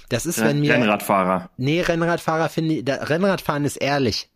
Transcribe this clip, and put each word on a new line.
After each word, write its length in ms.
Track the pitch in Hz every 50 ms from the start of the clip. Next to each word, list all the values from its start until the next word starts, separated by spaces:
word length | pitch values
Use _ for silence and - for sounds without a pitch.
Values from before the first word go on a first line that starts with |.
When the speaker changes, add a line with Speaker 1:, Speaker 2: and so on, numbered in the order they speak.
| - -
Speaker 1:
Das 160 | 127 117 -
ist, 120 | 160 175 -
Speaker 2:
Renn-, 60 | 110
Speaker 1:
wenn 160 | 113 143 147
mir 140 | 147 143 123
Speaker 2:
Rennradfahrer. 760 | 123 123 104 104 101 - - 104 98 95 92 95 92 90 - _
Speaker 1:
Nee, 240 | - 127 135 156 170
Rennradfahrer 680 | 180 - 170 170 170 165 170 165 - - 160 160 165 151
finde 260 | - - 160 160 160
ich, 80 | 135 -
da, 100 | 131 135
Rennradfahren 680 | - - 131 143 170 190 202 190 160 - - 156 143 147
ist 140 | 139 - -
ehrlich. 500 | - 135 143 143 139 113 98 - - - _